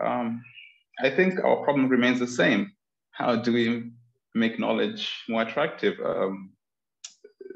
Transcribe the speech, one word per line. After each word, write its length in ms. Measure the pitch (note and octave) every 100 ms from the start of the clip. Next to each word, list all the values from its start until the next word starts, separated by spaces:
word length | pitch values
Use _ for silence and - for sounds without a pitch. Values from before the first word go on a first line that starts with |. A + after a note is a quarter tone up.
Um, 380 | - B2 A#2 A#2 A#2+ - - _ _ -
I 100 | C3
think 280 | F3+ F#3 F3+
our 140 | C3 B2
problem 240 | C#3+ C#3+ C3
remains 300 | B2+ B2 B2
the 80 | B2
same. 460 | B2 - G#2 G2+ - _ _ _
How 240 | - B2 A2+
do 160 | A#2
we 380 | A#2+ A2+ A#2 A#2 - _ _ _
make 240 | A2+ A2+ A2
knowledge 520 | A2 A2 G#2+ - - - -
more 140 | A2+
attractive? 520 | A2+ - D#3+ - G#2 -
Um, 460 | - F2+ F#2+ F#2+ F#2+ _ _ _ _ _ - _ - - -